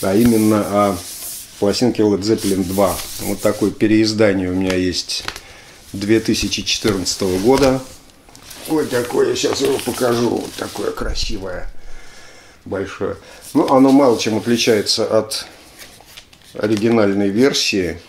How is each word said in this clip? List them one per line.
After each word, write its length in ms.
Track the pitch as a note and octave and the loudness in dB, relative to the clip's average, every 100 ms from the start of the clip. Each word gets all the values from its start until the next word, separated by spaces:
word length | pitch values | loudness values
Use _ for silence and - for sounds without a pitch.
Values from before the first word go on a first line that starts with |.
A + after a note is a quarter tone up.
а 100 | G2+ | 2
именно 500 | G2+ A#2+ A2+ G#2+ G#2+ F#2 | 4 4 4 4 2 2
о 280 | G2+ G2+ F2+ - - - - - - | 2 2 0 -8 -14 -12 -14 -16 -2
пластинке 440 | G2+ G2 B2 A2 | -2 2 0 2
Led 180 | G#2+ G2 | 2 2
Zeppelin 420 | G2+ A2 G2+ F#2+ | 0 0 0 -2
два. 320 | F2+ F#2+ F#2+ - - - | -2 0 0 0 -8 -10
Вот 200 | F#2+ G2+ | -8 -2
такое 300 | G#2+ G#2 G2+ | -2 0 -2
переиздание 800 | - G#2+ G#2+ A2 G#2+ G#2+ G2 F2+ | 0 2 4 2 2 2 2 0
у 40 | F2+ | -2
меня 200 | F#2+ F#2 | 0 0
есть 480 | F2+ E2+ - - - - - - - - - | 0 -2 -6 -8 -10 -16 -20 -20 -20 -20 -14
две 260 | G2 G2+ A2+ | -8 0 0
тысячи 420 | A2+ G#2+ G2+ - | 2 -2 -2 -4
четырнадцатого 760 | F#2 - A#2 F#2+ F2+ - G2 F#2 | -4 -2 -2 -2 -4 -4 -2 0
года. 420 | G#2+ C3+ C3+ C3 - - - - - - - - - | 2 4 4 0 -6 -20 -20 -20 -20 -20 -20 -16 -4
Вот 220 | D#3 C#3 | -2 0
такое, 400 | B2 A#2+ C#3 B2+ | -2 -2 0 0
я 60 | B2 | 0
сейчас 260 | C3+ A2+ | -2 0
его 180 | C#3 C3 | 0 -2
покажу, 500 | A#2 A#2 B2 A#2+ A#2+ | -2 -2 0 2 0
вот 240 | F#2+ - - | -2 -4 -8
такое 320 | G2+ - G2+ | -10 -6 -6
красивое, 760 | - F2+ - - G2+ F#2+ F2 - - - - - - - - - - - | -4 -4 -2 -2 -4 -6 -8 -8 -8 -10 -10 -12 -18 -20 -20 -20 -20 -8
большое. 500 | G2 G2 - F#2+ F#2+ - - - | -6 -6 -6 -8 -8 -14 -20 -4
Ну, 200 | C3+ - | 0 4
оно 180 | C3+ C3+ | 6 6
мало 280 | C3+ C#3 A2 | 6 6 4
чем 180 | A#2+ G#2+ | 0 -2
отличается 680 | A#2+ A#2 - G#2+ G2 - G#2+ | 0 0 2 2 2 -2 2
от 400 | A2 G#2+ - - - - - - - - - - - - | 0 0 -8 -12 -20 -20 -20 -20 -20 -20 -20 -20 -20 -20
оригинальной 760 | - G#2+ A2 A2+ A2+ G2+ G2 G2+ | -6 -2 0 2 2 2 2 0
версии 680 | G2+ C3+ - - G#2 F2 D#2 | 4 2 2 -2 0 -2 -6